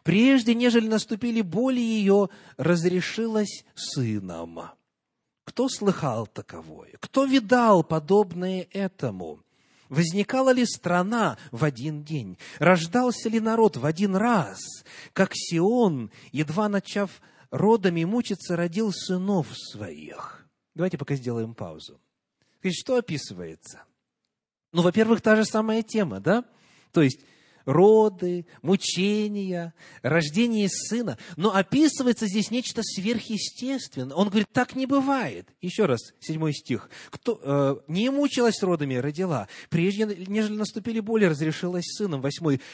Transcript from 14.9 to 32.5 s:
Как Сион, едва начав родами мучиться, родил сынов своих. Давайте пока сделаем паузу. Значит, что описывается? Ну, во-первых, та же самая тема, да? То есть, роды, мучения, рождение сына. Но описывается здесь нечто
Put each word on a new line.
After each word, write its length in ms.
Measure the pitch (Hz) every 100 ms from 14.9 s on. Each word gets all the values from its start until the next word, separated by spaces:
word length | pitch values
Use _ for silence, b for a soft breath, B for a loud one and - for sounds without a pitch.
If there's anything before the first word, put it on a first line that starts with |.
| B B
Как 180 | - 190
Сион, 800 | - - 165 190 247 208 135 107 B B
едва 380 | 135 151 165 208
начав 540 | 202 - 202 196 - b b b
родами 540 | 127 196 220 185 170
мучиться, 520 | 170 240 - 196 - 170
родил 360 | 175 175 220
сынов 540 | - - 180 190 190 139 -
своих. 880 | - 104 104 76 76 - - - _ _ _ 151
Давайте 240 | 180 175
пока 160 | - 139
сделаем 400 | 123 117 113 113
паузу. 440 | 87 78 - - _ _ _ _ _ _
Значит, 180 | 185 165
что 180 | - 254
описывается? 840 | 233 147 - 90 85 82 - - - _ _ _ _ _ _ _ _
Ну, 120 | 165
во-первых, 380 | 175 214 220 226
та 140 | 220 214
же 80 |
самая 380 | 214 220 220 220
тема, 380 | 220 220 175 95
да? 260 | 123 226 - b b b b
То 100 | 170
есть, 200 | 139 - b b b b b
роды, 800 | 147 202 220 214 185 180 175 165 B
мучения, 1120 | 151 196 - 175 196 214 208 208 190 175 170 - B B
рождение 680 | 127 165 147 165 240 220 196
сына. 500 | - - 233 214 113 B 170
Но 180 | 208
описывается 720 | 196 185 269 311 - 247 226 214
здесь 240 | 208
нечто 320 | -